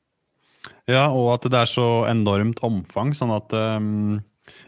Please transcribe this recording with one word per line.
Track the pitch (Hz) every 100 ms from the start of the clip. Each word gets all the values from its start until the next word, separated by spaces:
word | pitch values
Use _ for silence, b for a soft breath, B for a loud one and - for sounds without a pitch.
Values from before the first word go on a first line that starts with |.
| _ _ _ _ B B B B -
Ja, | 127 147
og | 131 120
at | 120 127
det | 123
er | 117
så | - 120 117 110
enormt | 117 104 101 110 117
omfang, | 117 101 90 98 127
sånn | 147 120
at, | 104 -
ehm, | 110 110 107 107 104 104 104 - _ B B